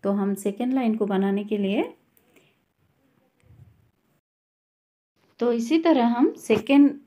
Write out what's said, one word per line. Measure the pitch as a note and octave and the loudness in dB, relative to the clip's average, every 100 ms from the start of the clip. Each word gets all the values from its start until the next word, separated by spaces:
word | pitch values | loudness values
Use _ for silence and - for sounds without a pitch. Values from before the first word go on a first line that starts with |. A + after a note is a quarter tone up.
तो | G3+ | -2
हम | G3+ G3 | -2 -2
सेकेंड | G3 G#3 G3+ B3 | -4 -6 -6 -4
लाइन | C4 A#3 A3 | -2 -2 -2
को | G#3 | -2
बनाने | F#3+ G3 G3 | -2 0 -2
के | G#3 G#3 | -4 -4
लिए, | F#3+ G#3+ A#4+ - _ _ _ _ _ _ _ _ _ _ _ _ _ _ _ - - _ _ _ _ _ _ _ _ _ _ _ _ _ _ _ _ - | -2 -2 -4 -10 _ _ _ _ _ _ _ _ _ _ _ _ _ _ _ -20 -20 _ _ _ _ _ _ _ _ _ _ _ _ _ _ _ _ -6
तो | A#3+ | -2
इसी | A#3 A#3 D#4+ | -2 0 0
तरह | E4 C#4 A#3 | 2 2 2
हम | A#3+ D4 | 2 0
सेकेंड | - - G#3 - C#4 C#4+ - | 0 -2 -2 4 4 4 2